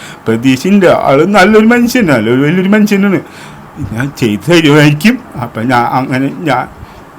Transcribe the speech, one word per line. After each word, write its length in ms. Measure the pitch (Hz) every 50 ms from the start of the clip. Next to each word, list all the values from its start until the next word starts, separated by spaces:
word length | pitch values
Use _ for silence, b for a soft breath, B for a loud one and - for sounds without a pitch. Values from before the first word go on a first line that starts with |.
| B B B B -
പ്രതീക്ഷയുണ്ട്. 600 | 110 113 117 120 135 131 127 - 185 202 202 180
ആള് 400 | 160 151 - - - 139 139 160
നല്ലൊരു 400 | 196 208 202 180 208 220 214 214
മനുഷ്യനാണ്, 500 | 220 240 240 240 233 - 254 214 160 135
നല്ലൊരു 240 | 113 104 113 123 131
വലിയൊരു 280 | 143 147 170 185 185 196
മനുഷ്യനാണ്. 520 | 208 214 208 208 202 196 196 202 185 - - B B B B B B B B - - - 147 95
ഞാൻ 180 | 107 113 135 143 - -
ചെയ്തു 320 | 135 110 104 104 - 151
തരുമായിരിക്കും. 680 | 175 165 160 143 143 156 147 151 147 147 - 220 262 - - - - 147
അപ്പം 260 | 120 113 - 110 113 127
ഞാൻ 160 | 127 120 120
അങ്ങനെ, 460 | - - 131 131 123 131 131 135 139 - -
ഞാൻ, 300 | 175 151 123 127 139 - - - B B B B B - -